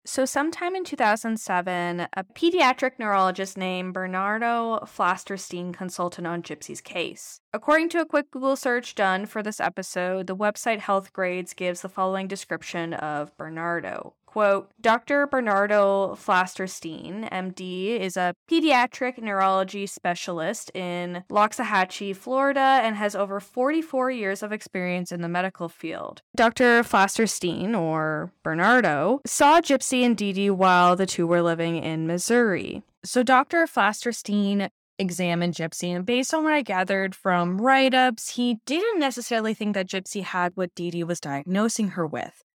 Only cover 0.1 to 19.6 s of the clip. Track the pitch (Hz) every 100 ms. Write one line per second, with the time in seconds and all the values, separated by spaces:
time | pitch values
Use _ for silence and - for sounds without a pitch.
0.1 | - 262 285 311 - 359 381 359 285 220
1.1 | 220 226 220 - 180 185 180 175 175 170
2.1 | - 190 - 339 359 262 254 262 - 214
3.1 | 196 185 180 190 190 185 180 185 185 185
4.1 | 185 196 220 233 233 226 220 - - 180
5.1 | 185 - 196 - 175 180 170 185 - 175
6.1 | - 170 170 - 151 - - - 180 160
7.1 | - - - _ 214 - 311 339 339 311
8.1 | 294 294 254 262 269 262 240 247 - 196
9.1 | 185 214 226 208 - - 185 185 185 180
10.1 | 190 185 190 208 208 240 214 202 196 190
11.1 | - 180 180 180 - 180 175 190 - 190
12.1 | 190 190 190 - 165 - 175 165 160 156
13.1 | 147 147 - 156 160 170 170 - - -
14.1 | - _ 220 208 196 - _ 226 233 -
15.1 | 285 285 262 226 196 208 208 196 196 190
16.1 | 202 - 185 185 - 190 - 165 156 156
17.1 | 202 226 185 185 180 185 180 196 233 185
18.1 | 185 180 - - 330 311 254 247 - 254
19.1 | 254 220 196 190 190